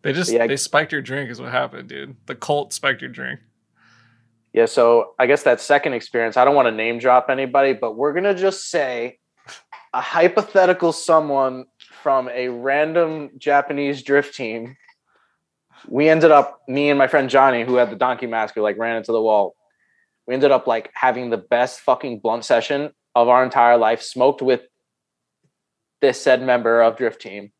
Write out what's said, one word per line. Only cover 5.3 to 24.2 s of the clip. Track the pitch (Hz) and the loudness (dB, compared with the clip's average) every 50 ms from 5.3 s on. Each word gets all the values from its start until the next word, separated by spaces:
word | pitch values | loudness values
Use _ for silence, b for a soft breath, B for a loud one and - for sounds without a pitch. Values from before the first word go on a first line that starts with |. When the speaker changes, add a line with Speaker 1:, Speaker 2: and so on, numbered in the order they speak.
| 143 143 - | 2 2 2
Speaker 2:
that | 147 120 - | 0 0 0
second | - - 147 143 - 156 127 | 0 0 0 0 0 -2 -6
experience, | 117 - - - 120 117 113 107 | -6 -10 -6 -4 -4 -4 0 2
I | 127 127 | 2 4
don't | 139 143 | 4 4
wanna | 143 127 117 | 4 2 2
name | 110 107 110 117 117 120 | 0 -2 -4 -4 -4 -2
drop | 120 131 123 127 - - | 0 2 2 2 2 0
anybody, | 135 131 135 127 123 139 139 135 131 | -4 -4 -4 -2 0 0 2 2 0
but | 107 123 113 107 | -2 -6 -8 -4
we're | 113 139 151 147 | -4 -4 -2 -2
gonna | 175 190 202 196 | -2 -2 -2 -2
just | 180 190 196 185 - - - | 0 -2 -2 -2 -4 -12 -6
say | - 165 143 127 123 120 117 123 - _ _ _ _ B B B B B B _ - - _ _ - | -4 -4 -4 -4 -6 -8 -8 -10 -12 _ _ _ _ B B B B B B _ -20 -20 _ _ -8
a | 123 | -8
hypothetical | 127 - - 165 170 180 180 220 202 - - 196 185 185 180 180 - 165 | -6 -2 0 2 2 4 2 0 -4 0 2 2 4 4 2 0 0 -2
someone | 156 - - - 165 160 156 147 139 135 135 131 127 127 131 _ _ _ - _ - - | -2 -4 0 0 2 2 2 0 -2 -2 -2 -2 -4 -8 -16 _ _ _ -20 _ -20 -8
from | - 151 135 131 127 127 120 | -4 -2 -2 -2 -2 -4 -8
a | 127 127 127 | -8 -6 -6
random | 120 120 123 135 139 147 151 160 160 175 170 160 160 156 147 135 - | -8 -6 -4 -2 0 0 -2 0 0 0 0 0 -4 -8 -12 -14 -16
Japanese | 131 - 147 143 143 143 - 147 143 143 139 143 135 127 | -8 -2 2 2 2 2 0 -6 -4 -4 -4 -6 -6 -4
drift | - 139 143 - - - | 0 0 0 0 -2 -10
team. | - 127 110 113 117 113 120 135 _ _ _ _ _ _ _ _ _ _ _ _ _ _ _ _ _ _ _ b b b | -10 -10 -8 -8 -10 -12 -14 -18 _ _ _ _ _ _ _ _ _ _ _ _ _ _ _ _ _ _ _ b b b
We | - - 135 147 160 | -8 -4 0 2 4
ended | 160 160 165 160 | 4 6 6 8
up, | 151 143 139 - - _ _ | 8 6 6 4 -8 _ _
me | - 127 143 143 147 | -6 -4 -2 0 0
and | 143 139 | 2 2
my | 135 | 2
friend | 127 - 147 139 127 | 2 2 0 0 4
Johnny, | 123 135 135 135 127 120 117 | 4 4 4 4 4 0 -2
who | 127 123 | 0 2
had | 123 120 107 | 0 0 0
the | 113 | 0
donkey | 95 127 127 123 117 127 | -2 -2 -2 -2 -4 -8
mask, | 117 113 113 110 107 - | -6 -4 -4 -6 -4 -4
who, | 113 | -4
like, | 107 104 101 | -4 -4 -2
ran | 104 113 117 113 | -4 -6 -4 -4
into | 113 101 - | -6 -4 -2
the | 113 110 | -2 0
wall, | 110 110 107 104 101 87 _ _ _ _ _ _ _ _ _ _ _ _ _ _ _ | 2 2 2 2 0 -2 _ _ _ _ _ _ _ _ _ _ _ _ _ _ _
we | - 127 | -8 -2
ended | 135 143 139 | 2 4 4
up, | 135 127 - | 4 2 2
like, | 131 113 113 - - _ | -2 -2 -2 -4 -10 _
having | - - 127 120 123 127 120 | -2 -2 -2 0 -2 -4 -6
the | 113 | -6
best | 104 - _ - 120 123 117 - - | -6 -2 _ 0 0 0 -2 -4 -6
fucking | - - 127 - - 135 120 104 | 0 0 0 0 -2 -10 -10 -4
blunt | - - 113 120 110 | -4 -4 -4 -4 0
session | - 123 117 113 - 147 143 147 147 _ _ _ _ _ | 0 0 0 2 -2 -4 -4 -4 -8 _ _ _ _ _
of | 120 117 | 2 4
our | 120 123 127 131 | 6 4 4 4
entire | 123 - 139 120 123 120 | 2 2 4 4 6 6
life, | 120 113 110 113 - | 4 4 0 0 -2
smoked | - - - 127 | -6 -14 -4 0